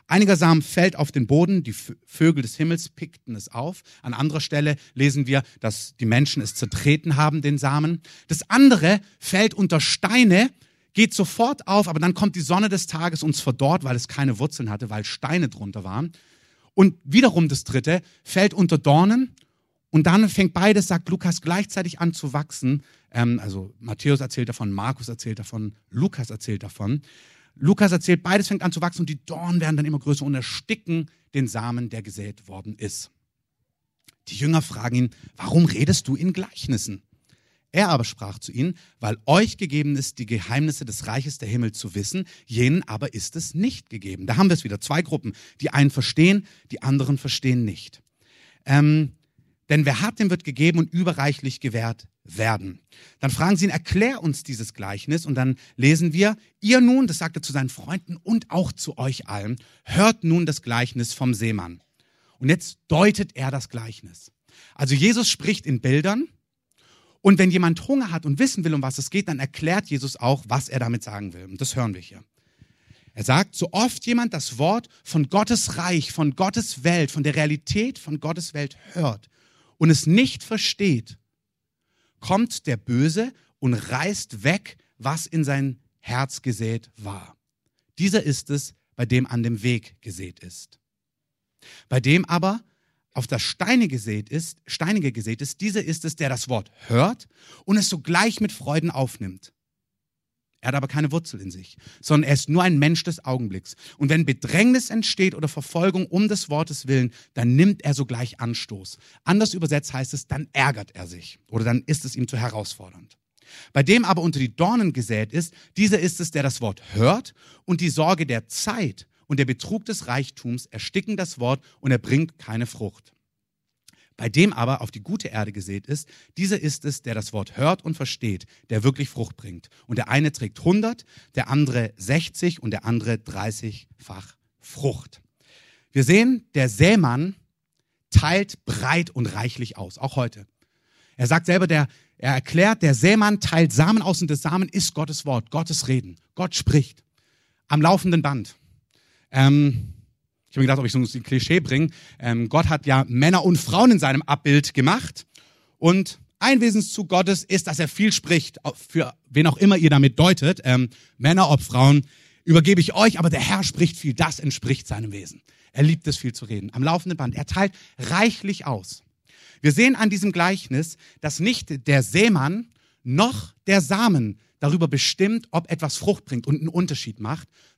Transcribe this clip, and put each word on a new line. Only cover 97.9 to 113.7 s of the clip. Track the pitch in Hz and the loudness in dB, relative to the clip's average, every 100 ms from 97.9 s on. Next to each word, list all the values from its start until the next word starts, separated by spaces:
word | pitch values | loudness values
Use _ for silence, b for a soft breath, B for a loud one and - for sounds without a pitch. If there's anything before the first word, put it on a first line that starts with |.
| 165 139 175 226 - | -4 0 2 2 0
mit | 208 | -6
Freuden | - - 156 165 | -6 -4 -2 -2
aufnimmt. | 131 131 - 98 92 - _ _ _ _ _ _ _ _ _ _ _ | -4 -6 -6 -12 -12 -20 _ _ _ _ _ _ _ _ _ _ _
Er | 123 | -6
hat | 139 | -4
aber | 131 | -4
keine | 147 151 | -4 -4
Wurzel | 160 165 101 | -4 -8 -14
in | 95 | -14
sich, | 87 92 - B B | -16 -20 -20 B B
sondern | - 151 151 | 0 2 4
er | |
ist | 139 - | 0 2
nur | 160 | 2
ein | 180 156 | 2 4
Mensch | 143 165 | 2 0
des | 175 165 - | -4 -8 -6
Augenblicks. | 127 113 92 - - B B | -6 -6 -10 -14 -20 B B
Und | 143 | 0
wenn | 160 151 | 0 0
Bedrängnis | 131 120 156 233 254 - | -2 -2 2 4 2 0
entsteht | 220 214 - 190 - | -4 -4 0 0 0
oder | 151 | -6
Verfolgung | 151 139 170 185 185 - | -6 -6 0 0 0 -2
um | 175 208 | 0 0
des | 208 - | -2 -4
Wortes | 147 160 143 131 | -4 -4 -8 -2
willen, | 135 123 b b - | 0 0 b b -2
dann | 120 131 | 2 6
nimmt | 190 202 | 4 4
er | 147 | -2
sogleich | 139 127 120 123 - | -2 -4 -6 -8 -8
Anstoß. | 117 117 - 101 92 - b b | -8 -8 -10 -14 -16 -20 b b
Anders | - 196 220 | 0 2 2
übersetzt | 180 160 147 - | -2 -2 -2 -4
heißt | 131 131 139 | -8 -8 -8
es, | - | -8
dann | 135 151 | -10 -6
ärgert | 139 135 113 101 92 | 0 0 0 -10 -14
er | 87 | -16
sich | 87 - - _ | -16 -20 -20 _
oder | 113 | -4
dann | 113 120 - | 0 -2 -2
ist | 151 135 | -4 -4
es | 131 | -6
ihm | 123 | -6
zu | 131 | -4
herausfordernd. | 120 113 98 - 92 90 - _ _ _ B B B | -6 -6 -10 -14 -20 -20 -20 _ _ _ B B B